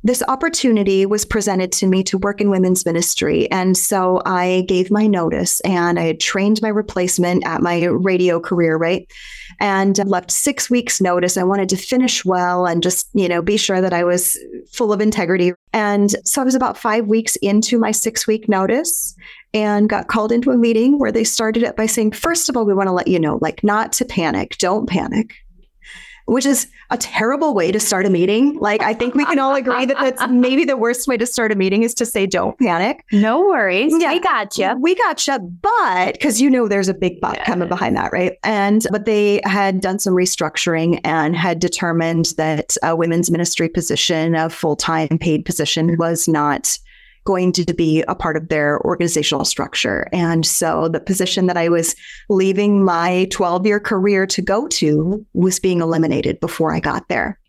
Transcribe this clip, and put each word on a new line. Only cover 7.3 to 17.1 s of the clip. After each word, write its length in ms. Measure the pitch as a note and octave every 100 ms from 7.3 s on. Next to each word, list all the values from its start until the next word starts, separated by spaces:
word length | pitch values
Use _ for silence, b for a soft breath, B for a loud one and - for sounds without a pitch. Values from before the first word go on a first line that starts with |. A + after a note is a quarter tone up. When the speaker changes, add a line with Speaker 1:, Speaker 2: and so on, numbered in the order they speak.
| F3+
Speaker 1:
at 160 | - E3
my 260 | F3 E3+ F3
radio 520 | E3+ F#3 F#3 F3+ E3+
career, 380 | E3+ F3 E3 D#3+
right? 280 | E3 F3+ - B B B B F#3
And 400 | G3+ G3 G3 G3 G3
left 240 | F#3+ F3+
six 400 | - - C#4 -
weeks 300 | B3 A#3 -
notice. 360 | F#3+ F3+ F3+ F#3
I 60 |
wanted 260 | F#3 G3+ F#3+
to 60 | F#3
finish 480 | - B3+ B3+ -
well 420 | F#3 F3+ F3+ F3+ F3+
and 180 | E3+
just, 240 | E3+ F3+ -
you 140 | G#3+ F3+
know, 140 | F3
be 140 | F3 G#3
sure 240 | - F#3
that 120 | F#3
I 120 | F3
was 340 | F3 F3 F3 - - - -
full 200 | - A3
of 80 | G#3
integrity. 540 | G#3+ G#3+ E3+ F#3 F3+ F3 _
And 420 | A3 G#3 G3+ G3+ -
so 160 | - -
I 40 |
was 100 | C4
about 240 | B3+ B3+ -
five 300 | A#3 G#3+
weeks 260 | G#3+